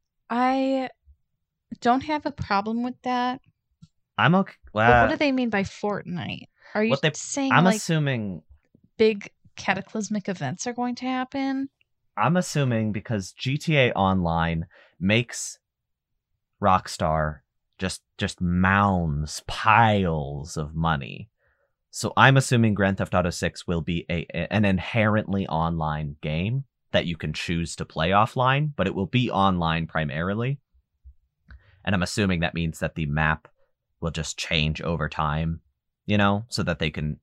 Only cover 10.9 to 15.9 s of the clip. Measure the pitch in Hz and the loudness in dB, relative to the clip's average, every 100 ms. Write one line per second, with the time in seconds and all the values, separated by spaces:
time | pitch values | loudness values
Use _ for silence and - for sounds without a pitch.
10.9 | 240 254 254 254 277 269 269 269 _ _ | -4 -4 -4 -4 -4 -4 -4 -6 _ _
11.9 | _ _ - 117 180 180 151 135 117 110 | _ _ -2 2 2 0 0 0 2 0
12.9 | 104 - 110 92 - 127 143 - 151 123 | -2 -4 -4 -4 -6 -4 -4 0 2 4
13.9 | - 95 95 87 82 82 82 82 _ _ | 4 2 4 2 0 0 -2 -6 _ _
14.9 | - 90 110 123 - - - _ _ _ | -4 0 2 0 -8 -12 -14 _ _ _